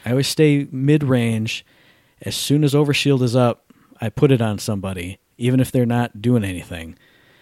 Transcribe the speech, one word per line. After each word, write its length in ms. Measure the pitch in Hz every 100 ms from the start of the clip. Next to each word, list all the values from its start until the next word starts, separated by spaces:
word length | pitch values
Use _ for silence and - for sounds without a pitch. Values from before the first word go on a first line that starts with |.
| 110
I 60 |
always 160 | 131 131
stay 400 | - 151 143 139
mid-range. 920 | 131 139 156 139 123 117 110 110 - - _ _ _ _ -
As 140 | - -
soon 280 | - 147
as 100 | 147
overshield 480 | 143 147 143 143 131
is 140 | 123 127
up, 300 | 120 - _ _ _ -
I 60 | 113
put 220 | - 147
it 100 | 123
on 160 | 113 98
somebody, 600 | - 101 95 92 90 101 _ -
even 220 | 120 131
if 120 | 123
they're 140 | 131 117
not 360 | 120 120 104
doing 220 | 117 120 98
anything. 500 | 87 - 87 80 - _ _ _ _